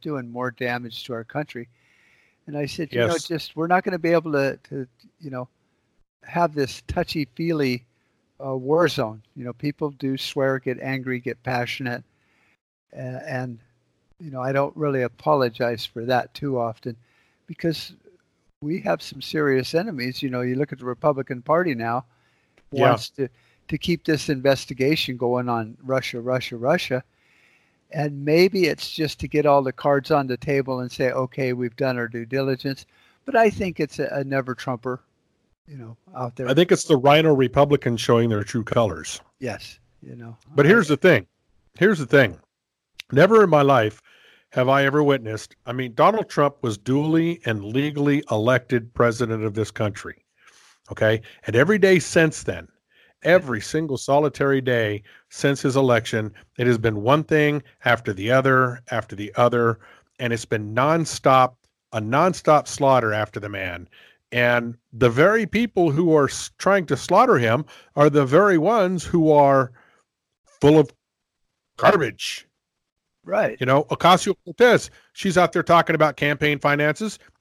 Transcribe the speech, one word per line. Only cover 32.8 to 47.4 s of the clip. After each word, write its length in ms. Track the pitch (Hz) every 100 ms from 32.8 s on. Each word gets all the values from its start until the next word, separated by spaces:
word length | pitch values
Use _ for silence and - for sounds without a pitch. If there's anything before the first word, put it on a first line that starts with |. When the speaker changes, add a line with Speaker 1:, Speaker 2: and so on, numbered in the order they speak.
| - _ _ _ -
Speaker 1:
But 100 | 247
I 140 | 226
think 300 | 208 196 160
it's 180 | 151 -
a, 80 | 139
a 180 | 139
never 300 | 135 135 127
Trumper, 460 | 123 - 120 127 127 _ _ _ _ _ _ _
you 100 | 139
know, 220 | 113 117 _ 170
out 180 | 123 120
there. 120 | 123
Speaker 2:
I 60 |
think 180 | 139 175
it's 120 | 190
the 120 | - 143
Rhino 380 | 131 151 160
Republicans 640 | 139 127 139 143 143 127 113
showing 300 | - 117 117
their 140 | 107
true 200 | 101 120
colors. 560 | - 123 110 78 78 - - _
Speaker 1:
Yes, 380 | 123 98 - - _ _
you 160 | 131 123
know. 220 | 117 113 _
Speaker 2:
But 100 | 147
Speaker 1:
I 60 | 147
Speaker 2:
here's 180 | 226 156
the 80 | 147
thing. 300 | 185 135 - _ _ _ _ -
Here's 200 | 190 175
the 80 | 131
thing. 320 | 143 117 87 _ _ _ _ _ - -
Never 320 | 127 185 226
in 60 | 196
my 100 | 151
life 400 | 139 131 107 - _ _ _ _ _
have 180 | - 127
I 160 | 139 139
ever 160 | 147
witnessed, 520 | 143 135 113 110 - _ -
I 80 |
mean, 180 | 123 127
Donald 360 | 113 165 214 190
Trump 260 | - 143 -
was 160 | 123 104
duly 640 | - 135 156 165 165 170